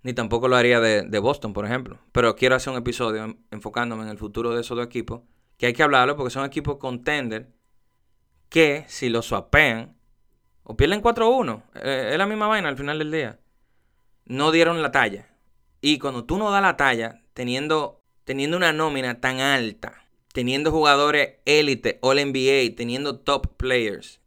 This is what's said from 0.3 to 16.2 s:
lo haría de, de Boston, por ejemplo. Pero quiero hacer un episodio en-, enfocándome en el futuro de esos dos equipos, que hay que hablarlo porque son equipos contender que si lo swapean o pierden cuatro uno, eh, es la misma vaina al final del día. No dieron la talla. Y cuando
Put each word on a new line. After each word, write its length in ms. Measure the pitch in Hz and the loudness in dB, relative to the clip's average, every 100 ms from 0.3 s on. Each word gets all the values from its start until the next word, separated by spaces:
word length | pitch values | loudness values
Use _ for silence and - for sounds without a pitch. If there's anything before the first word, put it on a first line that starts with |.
| 117 127 | 0 4
lo 100 | 123 | 4
haría 220 | 120 120 | 6 6
de, 240 | 113 104 | 4 2
de 160 | - 104 | 0 0
Boston, 340 | 110 147 110 | 0 -2 -6
por 120 | 101 | -6
ejemplo. 340 | 104 127 123 - _ | -6 -6 -8 -18 _
Pero 240 | 123 117 107 | 2 2 2
quiero 180 | 127 | 2
hacer 180 | 127 135 | 2 0
un 60 | 127 | -6
episodio 460 | 123 120 117 107 | -6 -4 -4 -4
en-, 200 | 110 - _ | -8 -14 _
enfocándome 540 | 107 104 120 120 110 | -14 -8 -6 -4 -6
en 40 | 110 | -10
el 100 | 107 | -10
futuro 360 | 107 110 117 | -10 -4 -4
de 60 | 120 | -4
esos 160 | 117 120 | -4 -6
dos 100 | 120 | -6
equipos, 360 | 120 110 120 _ _ _ _ | -8 -8 -12 _ _ _ _
que 100 | 120 | -4
hay 60 | |
que 100 | 120 | 2
hablarlo 340 | 156 190 127 147 | 4 4 4 0
porque 140 | 127 | -6
son 140 | 135 | -6
equipos 320 | 139 156 147 143 | -6 -6 -6 -6
contender 760 | 131 123 123 147 123 110 127 _ _ _ _ _ _ _ _ _ _ | -8 -6 -4 -4 -4 -8 -12 _ _ _ _ _ _ _ _ _ _
que 360 | - 147 143 - | 4 4 2 -8
si 220 | - 127 | -6 -2
lo 140 | 117 | -2
swapean 760 | - 101 - 147 147 113 - _ _ _ _ _ _ _ | -2 -6 2 4 4 0 -10 _ _ _ _ _ _ _
o 140 | - 113 | -14 0
pierden 240 | 143 208 | 2 2
cuatro 300 | 226 233 226 | 0 2 2
uno, 340 | 262 170 110 _ | 2 0 -6 _
eh, 360 | - - 131 113 | -8 -4 -4 -2
es 60 | 156 | -2
la 80 | 202 | -2
misma 200 | 214 214 | -2 -2
vaina 220 | 214 160 | 0 -2
al 80 | 131 | -6
final 240 | 143 156 | -6 -4
del 100 | 156 | -4
día. 300 | 156 120 - _ _ _ _ _ _ _ _ | -4 -6 -10 _ _ _ _ _ _ _ _
No 280 | _ 131 151 | _ -2 2
dieron 300 | 165 165 170 | 4 4 2
la 100 | 147 | 0
talla. 420 | 147 113 98 - _ _ _ _ _ | 2 0 -2 -16 _ _ _ _ _
Y 180 | 143 147 | 0 0
cuando 260 | 139 123 | -2 -8